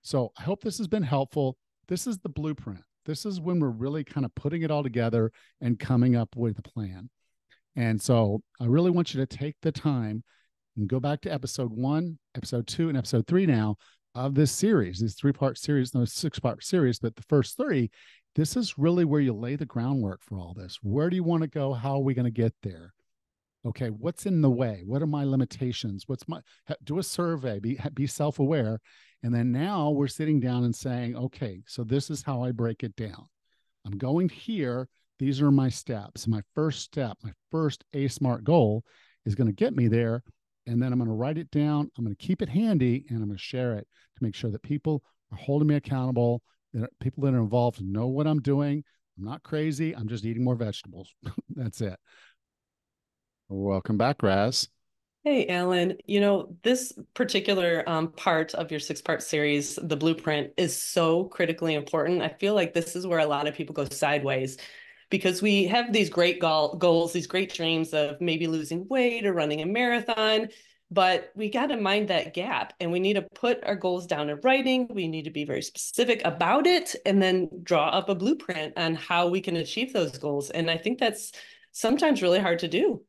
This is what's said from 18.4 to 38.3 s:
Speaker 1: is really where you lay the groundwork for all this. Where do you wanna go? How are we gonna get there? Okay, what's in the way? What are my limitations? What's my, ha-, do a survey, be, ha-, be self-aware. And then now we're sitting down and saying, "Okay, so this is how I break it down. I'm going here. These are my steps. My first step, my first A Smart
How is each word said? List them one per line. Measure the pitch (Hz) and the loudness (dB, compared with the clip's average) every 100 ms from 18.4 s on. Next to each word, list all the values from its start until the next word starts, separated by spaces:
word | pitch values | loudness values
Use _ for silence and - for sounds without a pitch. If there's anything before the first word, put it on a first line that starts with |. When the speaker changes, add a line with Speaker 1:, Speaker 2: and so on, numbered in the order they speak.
| 151 254 | 0 0
Speaker 1:
is | 214 - | -4 0
really | 156 175 165 | 2 4 4
where | 147 | 4
you | 139 | 2
lay | 104 120 143 | 0 -4 -6
the | 147 | -4
groundwork | 117 120 139 104 92 | -4 -2 0 -2 -4
for | - 98 | -10 -12
all | 87 | -10
this. | 92 92 - | -14 -14 -8
Where | 104 117 165 | -2 0 2
do | 180 | 0
you | |
wanna | 170 165 160 | 2 0 0
go? | 151 139 | -2 -2
How | 127 131 139 | -2 -2 0
are | |
we | 139 | 0
gonna | 127 123 | 2 0
get | 110 113 - | 2 0 0
there? | 104 82 87 _ _ _ _ _ _ _ 120 | -10 -12 -20 _ _ _ _ _ _ _ -8
Okay, | 107 123 | -4 -6
what's | 107 117 - 202 | -4 -6 -6 0
in | 175 | 4
the | 147 | 4
way? | 120 127 101 92 | 4 0 -4 -4
What | 131 | -2
are | 156 | -2
my | 147 139 | -2 0
limitations? | 135 127 - 127 117 113 98 - | 0 0 -2 -4 -4 -6 -8 -8
What's | 131 - | -10 -8
my, | 165 - _ - | -12 -12 _ -12
ha-, | 175 | -12
do | - 156 | -6 -6
a | |
survey, | - - 175 165 127 101 | -4 -2 -2 -2 -2 -4
be, | 110 131 | -4 -4
ha-, | 147 | -6
be | - 139 | -2 -4
self-aware. | - 151 143 139 156 110 110 _ _ _ _ | 0 -2 2 2 2 0 -2 _ _ _ _
And | 117 120 | -2 0
then | 120 | 2
now | 123 170 202 147 | 0 0 0 0
we're | 143 143 | 2 0
sitting | - 156 151 | -2 2 2
down | 127 123 | 2 0
and | 120 | 0
saying, | 113 135 123 120 120 | -2 -4 -4 -4 -4
"Okay, | 127 - 117 92 - | -6 -6 -8 -8 -14
so | - | -10
this | 113 135 - | -2 -2 -2
is | 147 | -8
how | - 131 | -4 -4
I | 127 | -4
break | 117 117 113 | -2 -2 -2
it | 120 - | -8 -8
down. | 110 92 - _ _ _ _ _ 107 | -10 -10 -20 _ _ _ _ _ -10
I'm | 98 | -6
going | 127 160 185 | -2 0 0
here. | - - 220 131 123 127 _ _ _ | -4 -8 -4 -2 -4 -8 _ _ _
These | 135 135 | -2 2
are | 143 | 4
my | 139 131 | 6 4
steps. | - - 113 101 - - | -2 -8 -8 -8 -8 -2
My | 110 - - | -2 -4 -2
first | 156 139 | -2 -2
step, | - - 123 - | -8 -6 -6 -6
my | 107 - _ | -14 -14 _
first | 160 156 - _ | -2 -2 -4 _
A | 143 139 | -4 -4
Smart | - 131 | 0 -2